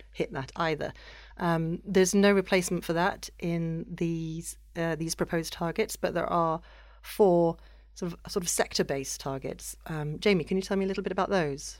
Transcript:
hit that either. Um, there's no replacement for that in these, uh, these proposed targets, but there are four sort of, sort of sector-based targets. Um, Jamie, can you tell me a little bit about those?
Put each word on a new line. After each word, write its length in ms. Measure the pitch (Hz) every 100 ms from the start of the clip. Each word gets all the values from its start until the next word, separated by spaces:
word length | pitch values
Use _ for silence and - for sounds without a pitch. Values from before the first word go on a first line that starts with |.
| -
hit 200 | - -
that 180 | 143 131 -
either. 380 | 165 151 156 - - - - -
Um, 440 | 175 165 165 175
there's 300 | - 190 185
no 180 | 202 202
replacement 520 | 196 185 190 175 175
for 100 | -
that 360 | 165 190 - - -
in 460 | 170 170 165 165 -
these, 680 | 170 170 165 160 160 170 - - 170
uh, 200 | 165 156
these 200 | 165 -
proposed 360 | 170 170 160
targets, 440 | - 170 - - -
but 180 | 175
there 140 | 170 -
are 300 | 175 165 160 - - - -
four 560 | - - 196 175 165 165 - - - -
sort 180 | 175
of, 180 | 170 -
sort 120 | 202
of 60 | 175
sector-based 680 | - - - 139 139 135 -
targets. 560 | 139 135 - - - - -
Um, 320 | 151 147 156
Jamie, 240 | 208 185
can 140 | 147 190
you 40 |
tell 140 | - 196
me 80 | 190
a 20 |
little 160 | 190
bit 80 | 190
about 200 | 185 -
those? 460 | 190 147 139 -